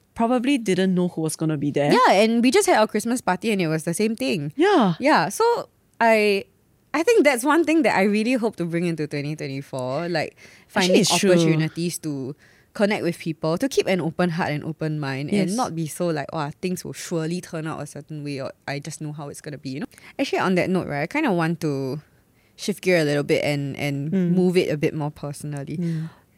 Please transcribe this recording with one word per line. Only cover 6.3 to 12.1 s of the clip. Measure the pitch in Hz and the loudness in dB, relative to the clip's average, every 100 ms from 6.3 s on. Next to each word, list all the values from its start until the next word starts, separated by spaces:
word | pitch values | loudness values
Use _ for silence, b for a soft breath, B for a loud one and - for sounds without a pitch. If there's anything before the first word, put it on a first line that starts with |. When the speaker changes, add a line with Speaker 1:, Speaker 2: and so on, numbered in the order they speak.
| 196 - _ _ _ _ | 0 -4 _ _ _ _
Speaker 2:
I | 294 | 0
think | 339 453 | 4 6
that's | 294 247 | 6 4
one | 269 302 294 | 4 4 4
thing | 320 | 4
that | 226 180 | 4 2
I | |
really | 202 208 220 | 2 2 0
hope | 254 214 - | 0 -2 -4
to | 170 | -4
bring | 170 175 | -2 -2
into | 160 147 | -2 -4
twenty | 147 143 151 | -6 -6 -6
twenty-four, | 147 135 135 135 127 139 175 | -8 -10 -8 -6 -4 -4 -2
like, | 165 - - | -2 -4 -8
Speaker 1:
Actually, | - - _ | -20 -20 _
Speaker 2:
finding | 208 180 185 | 0 4 4
Speaker 1:
it's | 185 175 | 4 2
true. | 202 | 4
Speaker 2:
opportunities | 175 165 160 156 - 170 - | 6 4 2 0 -2 -6 -6
to | 156 | -8